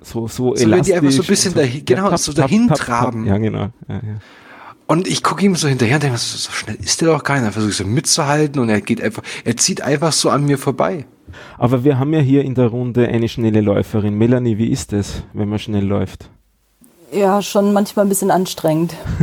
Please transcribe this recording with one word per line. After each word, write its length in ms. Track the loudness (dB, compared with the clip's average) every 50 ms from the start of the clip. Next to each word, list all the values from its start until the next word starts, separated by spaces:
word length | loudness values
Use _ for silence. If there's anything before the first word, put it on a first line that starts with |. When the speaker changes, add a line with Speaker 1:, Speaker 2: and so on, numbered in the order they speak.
Speaker 1:
So, 240 | -14 -10 -8 -8 -8
so 300 | -6 -4 -2 -2 0 2
Speaker 2:
So, 140 | 2 4 4
wenn 120 | 4 4
die 120 | 4 2 2
einfach 180 | 2 4 2
so 100 | 2 2
ein 40 | 2
Speaker 1:
elastisch 0 | 2
Speaker 2:
bisschen 240 | 0 0 0 0
Speaker 1:
und 60 | 0 0
so 20 |
Speaker 2:
dahin, 240 | 0 0 -2 -2 -2
genau, 260 | 0 0 2 0 0
Speaker 1:
tap, 80 | 0 -2
Speaker 2:
so 140 | -2 -2
Speaker 1:
tap, 140 | 0 0 0 2
Speaker 2:
dahin 180 | 4 4 4 4
Speaker 1:
tap, 100 | 2 0
tap. 80 | 0
Speaker 2:
traben. 400 | -2 0 0 0 0 -2 -2 -2
Speaker 1:
Ja, 100 | 0 0 0
genau. 300 | 0 -2 -2 -4 -6 -6 -8 -12 -12 -10
Ja, 60 | -10
ja. 60 | -8 -8 -8 -10 -10 -12 -16 -20 -20 -20 -20 -20 -20 -20 -20 -20 _ _ -2
Speaker 2:
Und 180 | -2 0 0
ich 160 | -2 -4 -2
gucke 220 | -2 -2 0 2 2
ihm 100 | 2 2
so 140 | 2 0 0
hinterher 280 | 0 2 2 2 2
und 60 | 2
denke, 160 | 0 0 -2 -2
so, 180 | -4 -6 -8
so 140 | -8 -8 -8
schnell 260 | -8 -8 -8 -8 -10 -8
ist 180 | -4 -4 -2 0
der 80 | 2 2
doch 140 | 2 2
gar 120 | 0 -2 0
nicht. 100 | 0 0
Dann 80 | -2
versuche 180 | -2 -2 -2 -2
ich 60 | -2
so 80 | -2 -2
mitzuhalten 760 | -2 -2 -2 0 0 0 0 2 2 2 2 0 0 0 0
und 80 | 0 2
er 120 | 0 0
geht 200 | 0 0 -2 -2
einfach, 220 | -2 -4 -6 -6 -10 -12 -12 -6 -4
er 120 | -4 -2
zieht 240 | 0 0 -2 -2 -2
einfach 320 | -2 -2 0 0 0 0
so 160 | 0 0 2 2
an 160 | 2 2 2
mir 140 | 2 0 0
vorbei. 460 | 0 -2 0 0 0 -2 -2 -6 -10 -14 _ _ _ -20 -20 -20 -20 -20 -6
Speaker 1:
Aber 280 | -2 0 2 2 2 4
wir 160 | 2 2 2
haben 120 | 2 2
ja 80 | 2 2
hier 220 | 4 4 4 4
in 140 | 2 2 2
der 100 | 2 2
Runde 400 | 2 0 -2 -4 -2 0 2 2
eine 220 | 2 2 0 -2 -2
schnelle 320 | -2 0 0 2 2 4
Läuferin. 580 | 4 4 2 2 0 -2 -2 -2 -2 0 0 2
Melanie, 400 | 2 2 2 2 2 0 0 0
wie 120 | 0 -2
ist 200 | -2 -4 -4 -4
es, 300 | -4 -4 -4 -4 -8 -12 -12 -10 -6
wenn 140 | -6 -4 -2
man 120 | -4 -4
schnell 240 | -4 -4 -2 -2 0
läuft? 440 | 0 0 -2 -2 -4 -8 -12 -20 -20 _ _ _ _ _ _ _ _ _ _ _ -20 _ _ _ -6 -2
Speaker 3:
Ja, 280 | 0 2 2 2 2
schon 320 | 0 0 0 2 2 4 2
manchmal 320 | 2 0 0 0 0 0
ein 20 | 2
bisschen 220 | 0 0 2 2
anstrengend. 640 | 2 2 0 -2 -4 -2 -2 0 0 0 0 -2 -4 -6 -8 -2 0 2